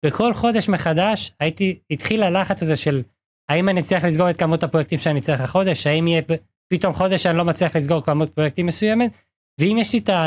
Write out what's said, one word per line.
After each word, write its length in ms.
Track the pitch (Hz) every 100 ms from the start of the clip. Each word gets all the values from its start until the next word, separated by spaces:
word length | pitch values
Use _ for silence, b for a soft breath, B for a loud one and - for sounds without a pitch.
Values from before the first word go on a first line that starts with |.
בכל 300 | 151 - 233
חודש 340 | 226 233 226 202
מחדש, 640 | 185 - 160 196 214 - _
הייתי, 380 | 151 160 190 185 _
התחיל 320 | 147 - 220
הלחץ 400 | 196 180 185 196
הזה 140 | 165 151
של 260 | - 139 120 _ _ _ _
האם 180 | 151 190
אני 120 | 185
אצליח 240 | 156 185
לסגור 260 | 170 156 180
את 60 | 170
כמות 260 | 165 160
הפרויקטים 360 | 165 160 143 151
שאני 220 | - 147
צריך 200 | - 139
החודש, 460 | 127 185 190 156 147
האם 220 | 151 170
יהיה 140 | 165
פ-, 100 | - 165 _ _ _
פתאום 200 | 180 196
חודש 300 | 160 190 185
שאני 160 | 185 170
לא 60 |
מצליח 320 | 170 156 170 165
לסגור 260 | 143 165
כמות 280 | 143 151 156
פרויקטים 360 | - 151 - 175
מסוימת, 440 | 160 214 220 240 b b _ _ -
ואם 160 | 165 220
יש 140 | 226
לי 60 | 240
את 120 | 208 190